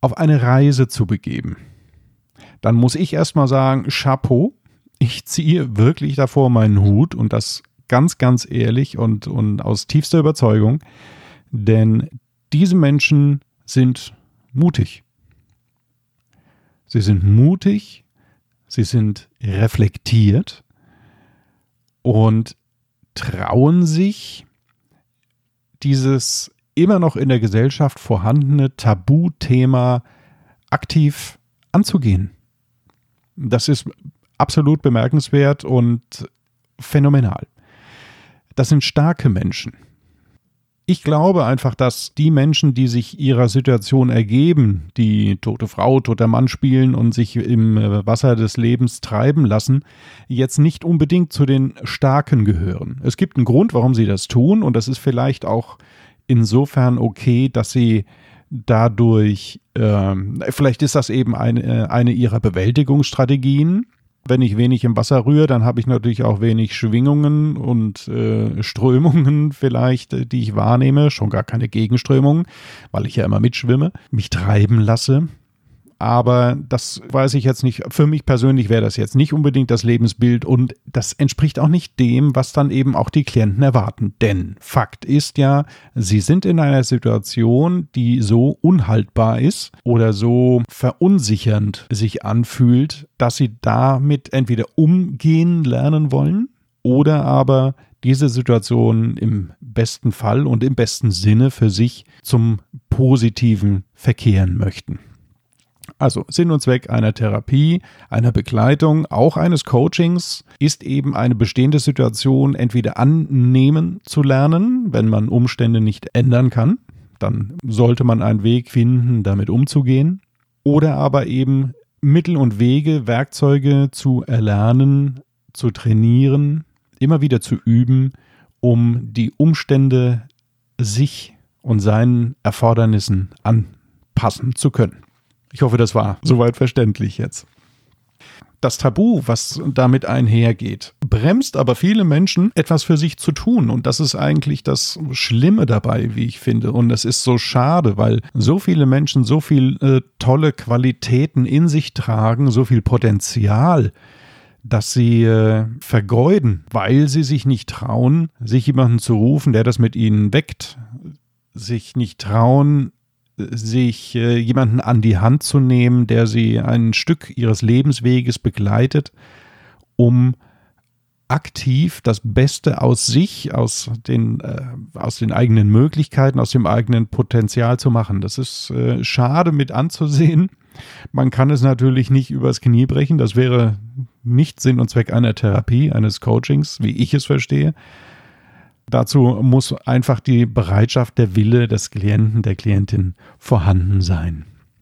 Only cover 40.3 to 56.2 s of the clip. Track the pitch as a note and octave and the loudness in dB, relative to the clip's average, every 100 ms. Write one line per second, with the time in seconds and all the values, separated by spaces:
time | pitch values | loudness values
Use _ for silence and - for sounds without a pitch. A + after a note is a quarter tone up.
40.3 | _ _ _ _ _ - F3+ D3 D3+ F3+ | _ _ _ _ _ -4 -2 0 2 2
41.3 | F3+ A#2+ B2+ C3 - B2+ - - - D#3 | 2 0 0 -2 -2 -2 -2 -10 -2 2
42.3 | D3+ C#3+ D3 D3 B2 C3 A#2+ A2+ - C3+ | 2 2 2 0 0 0 -2 -6 -4 0
43.3 | B2 A#2+ C3+ C3 A#2 - C3+ B2 A#2 G#2 | 2 2 2 0 0 2 0 2 2 0
44.3 | B2 D#3+ D#3 A2 F#2 D#2+ - A2 G#2+ G#2 | 2 2 4 2 0 -4 -2 0 2 0
45.3 | F#2+ A2 G#2+ G#2+ - A2 C3+ A#2+ A2 A2+ | -2 -4 -6 -6 -2 2 2 0 0 2
46.3 | A#2 B2+ - C#3 C3 C3 A#2 A#2 A2+ A#2 | 2 0 0 0 2 2 2 0 0 -2
47.3 | A#2+ G#2+ A#2 A2+ G#2+ G#2 G#2 G2+ A#2 C3+ | -2 0 2 2 2 0 -2 -2 0 0
48.3 | A2+ A2 - A#2 A#2+ B2 - - G#2 C3 | 0 -2 -2 -2 0 -2 -4 -8 -2 0
49.3 | D3 A#2+ G#2+ - C#3 - _ - - - | 2 2 0 0 -2 -4 _ -20 -20 -8
50.3 | B2 C3 - D#3 - E3+ E3 D3 F3+ E3+ | -4 -2 0 0 0 -2 0 2 0 0
51.3 | - C3+ C3+ C3+ - A#2+ - C#3 C#3+ - | -2 0 0 -2 -6 -12 -2 0 0 0
52.3 | B2+ G2+ F2 F#2 F2+ - C3 B2+ - - | 0 2 0 -2 -6 -10 -8 -6 -4 -4
53.3 | - A#2 D3+ A3 A#2+ B2+ A#2 G#2 G2 - | -2 2 2 2 2 0 2 0 -2 -2
54.3 | A#2+ C#3+ A3 E3 A2+ A2 C3 C#3 A#2+ C3+ | 0 2 2 0 -2 -4 -4 -4 -2 -2
55.3 | C3 - A2+ - - _ _ - _ | -4 -4 -6 -6 -16 _ _ -20 _